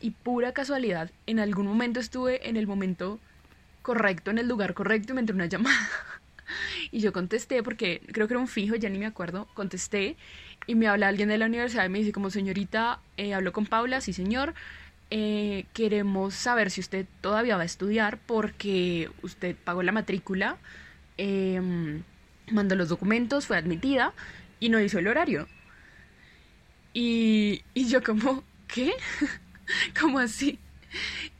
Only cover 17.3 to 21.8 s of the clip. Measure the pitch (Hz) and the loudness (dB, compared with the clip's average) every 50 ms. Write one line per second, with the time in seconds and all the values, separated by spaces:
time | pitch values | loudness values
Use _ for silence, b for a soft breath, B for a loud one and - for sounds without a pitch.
17.3 | 208 214 240 247 208 180 165 170 - - 185 202 214 226 214 208 233 220 - - | 2 2 2 2 2 0 0 -2 -4 -4 -2 0 2 2 2 0 -2 -4 -6 -2
18.3 | 233 220 208 214 - - - 202 190 185 180 180 175 170 160 - - - - 185 | 0 0 0 -2 -4 -6 -4 0 0 2 2 2 0 -2 -2 -6 -8 -10 -12 -12
19.3 | - - - 175 175 - - - 175 185 180 180 202 220 202 - 185 185 - - | -10 -6 -6 -6 -6 -6 -6 -4 -2 0 0 0 0 0 0 -2 -4 -4 -4 -4
20.3 | 190 185 196 240 339 - - B B B B B B B B - - - 196 202 | -2 -2 -2 -2 -4 -6 -12 B B B B B B B B -14 -8 -4 -2 -2
21.3 | 196 190 190 185 185 185 185 180 175 170 | 0 0 0 0 0 0 0 -2 -2 -2